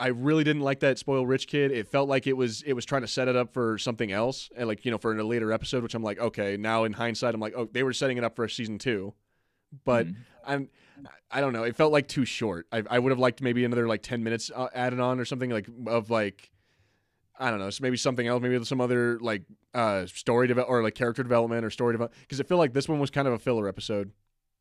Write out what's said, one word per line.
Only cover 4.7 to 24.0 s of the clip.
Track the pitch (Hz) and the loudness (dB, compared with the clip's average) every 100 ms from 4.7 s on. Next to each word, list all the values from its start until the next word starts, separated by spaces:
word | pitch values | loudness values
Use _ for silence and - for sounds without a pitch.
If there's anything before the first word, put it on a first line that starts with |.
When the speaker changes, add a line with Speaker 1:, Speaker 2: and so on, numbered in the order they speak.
| 107 | -2
Speaker 1:
you | 123 | -2
know, | 110 | -2
for | 113 110 | 0 0
a | |
later | 110 120 110 | 0 0 0
episode, | 110 - 127 | 0 -2 -4
which | 117 | -2
I'm | 117 | -4
like, | 107 98 | -4 -2
okay, | 117 113 101 101 | -2 0 -2 -2
now | 110 113 | 0 2
in | 113 | 0
hindsight, | 104 117 110 123 | 0 -4 0 -2
I'm | 110 | -2
like, | 107 | -4
oh, | 110 117 | -6 -4
they | 123 | -2
were | 131 | -2
setting | 120 135 123 | 0 0 0
it | |
up | 117 | -2
for | - | -2
a | 110 | -4
season | - 110 104 | -4 -6 -4
two. | 131 104 98 - _ _ _ _ _ 139 | -2 -2 -4 -12 _ _ _ _ _ -6
But | - 120 82 | 0 2 0
Speaker 2:
Mm-hmm. | 104 - _ | -8 -16 _
Speaker 1:
I'm, | - 139 135 _ _ - - 69 _ | -6 -4 -4 _ _ -20 -20 -20 _
I | 135 | -2
don't | 139 | 0
know. | 113 | 0
It | 117 117 | -2 2
felt | 156 | 4
like | 147 - | 4 2
too | 143 | 0
short. | 120 - 110 85 - | -2 -2 -2 -4 -4
I, | 113 104 | -4 0
I | 123 | 2
would | 127 | 4
have | 127 | 4
liked | 127 123 | 2 2
maybe | 131 120 | 0 2
another, | 123 120 117 | 2 2 2
like, | 107 | 0
ten | - 120 | -2 -4
minutes, | 113 113 - | -2 -4 -4
uh, | 120 127 | -6 -6
added | 120 123 123 | -2 -2 0
on | 123 127 | 0 0
or | |
something, | 120 131 127 | -4 -4 -2
like, | 110 104 120 110 | -2 -4 -8 -2
of, | 117 107 | 0 2
like, | 113 101 - - _ _ _ _ _ _ _ _ - | 0 0 -4 -18 _ _ _ _ _ _ _ _ -6
I | 127 | -2
don't | 107 | -2
know, | 98 | -4
so | 101 | -4
maybe | 131 | -2
something | 123 139 123 120 | 0 0 0 0
else, | 123 | 0
maybe | 123 123 | 0 0
some | 117 135 | 0 0
other, | 123 123 120 117 | 2 2 2 0
like, | 117 104 - - _ | -2 -4 -6 -20 _
uh, | 123 110 98 90 | 0 2 0 -2
story | - - 120 123 | -4 2 4 4
devel-, | 123 123 | 2 2
or, | 123 | 2
like, | 110 | 0
character | - 120 117 | 0 -2 -2
development | 123 120 117 117 | 2 2 2 0
or | 110 | -4
story | - 120 | 0 0
develop-, | 113 117 - - | 0 -4 -8 -8
'cause | 139 | -6
it | 135 | 2
felt | 180 | 2
like | 151 | 4
this | 131 139 | 2 0
one | 151 | 0
was | 139 | 0
kind | 147 | 0
of | 139 | 0
a | 113 | 0
filler | 131 113 101 | 0 0 -2
episode. | 95 - 104 | -4 -4 -4